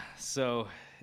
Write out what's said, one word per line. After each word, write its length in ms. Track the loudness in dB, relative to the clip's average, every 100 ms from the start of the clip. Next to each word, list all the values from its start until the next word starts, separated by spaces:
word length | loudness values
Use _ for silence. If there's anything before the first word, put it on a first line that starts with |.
| -4 -8
so, 480 | -2 2 4 4 0 -6 -14 -18